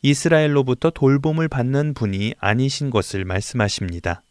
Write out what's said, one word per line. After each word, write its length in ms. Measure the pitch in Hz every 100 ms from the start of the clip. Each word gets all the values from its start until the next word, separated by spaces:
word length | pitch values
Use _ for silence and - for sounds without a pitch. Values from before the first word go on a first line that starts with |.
이스라엘로부터 880 | 139 143 175 160 151 143 131 123 151
돌봄을 560 | - 135 139 151 160 160
받는 480 | 135 123 139 151 139
분이 400 | 110 98 104 -
아니신 520 | 98 110 135 - 143
것을 340 | 107 - 98 92
말씀하십니다. 960 | 92 - 123 104 - 95 85 87 85 _